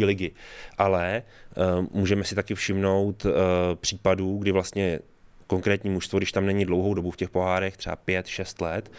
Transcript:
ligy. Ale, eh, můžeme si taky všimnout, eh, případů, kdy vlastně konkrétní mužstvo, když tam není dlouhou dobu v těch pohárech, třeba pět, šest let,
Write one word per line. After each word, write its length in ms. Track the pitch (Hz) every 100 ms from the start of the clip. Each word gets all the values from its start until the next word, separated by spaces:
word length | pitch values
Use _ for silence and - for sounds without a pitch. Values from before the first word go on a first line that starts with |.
| 101
ligy. 260 | 95 87 - - - - -
Ale, 300 | 98 92 87 113 - - -
eh, 360 | - 92 90 92
můžeme 320 | 101 95 101
si 120 | 95 98
taky 200 | 101 104
všimnout, 680 | - 98 98 98 101 98 101
eh, 40 | 73 92 90 90 85
případů, 640 | - 95 95 95 95 101
kdy 140 | 101
vlastně 480 | 95 90 101 95 80 - - - - -
konkrétní 420 | 92 101 101 101
mužstvo, 300 | 92 - 98
když 120 | 95
tam 140 | 95 98
není 200 | 101 92
dlouhou 280 | 90 98
dobu 180 | 92 87
v 60 | -
těch 120 | 87
pohárech, 480 | 92 92 92 95 -
třeba 180 | 90 82
pět, 320 | - 92 -
šest 340 | - 92 -
let, 300 | 85 92 -